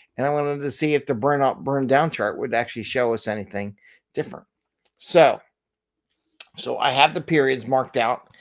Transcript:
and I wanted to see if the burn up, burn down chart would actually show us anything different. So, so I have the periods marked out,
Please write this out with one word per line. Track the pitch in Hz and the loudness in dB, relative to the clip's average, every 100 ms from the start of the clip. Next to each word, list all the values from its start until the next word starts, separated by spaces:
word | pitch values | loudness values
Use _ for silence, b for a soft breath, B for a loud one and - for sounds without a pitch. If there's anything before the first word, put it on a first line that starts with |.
| B - | B -6
and | 139 | -2
I | |
wanted | 147 147 143 | -2 -2 -4
to | 143 | -6
see | - 156 | -2 0
if | 147 135 | 0 0
the | |
burn | 117 139 143 | 0 2 2
up, | 135 - | 2 0
burn | 131 139 131 | -2 -2 2
down | 135 160 | 2 2
chart | - 107 - | -2 -4 -4
would | 117 | -4
actually | 117 120 117 | -2 -4 -8
show | 101 131 120 | -6 -2 0
us | 113 - | -2 -4
anything | 107 101 101 101 101 b b _ | -6 -6 -8 -10 -12 b b _
different. | - 151 - _ _ _ _ _ - | -8 -8 -10 _ _ _ _ _ -18
So, | - 175 143 101 _ _ _ _ _ _ _ _ _ - - - | 2 6 6 4 _ _ _ _ _ _ _ _ _ -20 -20 -12
so | 123 120 | -6 0
I | 143 | 0
have | 131 151 | 4 2
the | 165 | 2
periods | 139 160 135 131 113 | 0 2 2 0 -2
marked | 131 127 127 | -2 -2 -2
out, | 113 120 _ B | -2 -2 _ B